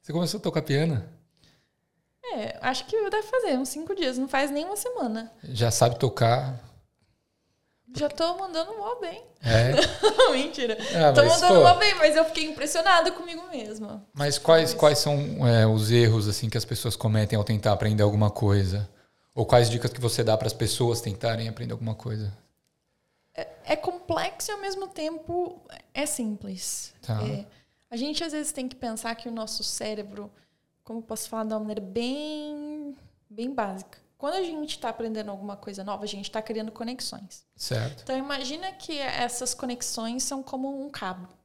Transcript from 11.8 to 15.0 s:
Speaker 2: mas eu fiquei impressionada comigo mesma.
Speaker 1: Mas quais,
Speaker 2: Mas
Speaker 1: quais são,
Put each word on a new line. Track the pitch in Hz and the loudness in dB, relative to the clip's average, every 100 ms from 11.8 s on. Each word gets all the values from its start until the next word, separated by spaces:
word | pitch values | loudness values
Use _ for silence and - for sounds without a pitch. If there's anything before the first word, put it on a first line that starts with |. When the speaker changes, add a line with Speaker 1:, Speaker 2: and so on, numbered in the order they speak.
| 415 370 | 6 6
Speaker 2:
mas | 302 302 | 6 6
eu | 320 | 2
fiquei | 320 311 | 0 -6
impressionada | 302 294 330 339 349 330 | -4 -2 0 6 6 4
comigo | 349 349 330 359 | -2 -10 -12 -10
mesma. | 311 214 214 214 214 - | -10 -10 -10 -12 -12 -14
Speaker 1:
Mas | 143 143 139 | -2 -2 0
quais, | - 165 156 | 6 6 6
Speaker 2:
Mas | - | 6
Speaker 1:
quais | 151 | 6
são, | 143 | 6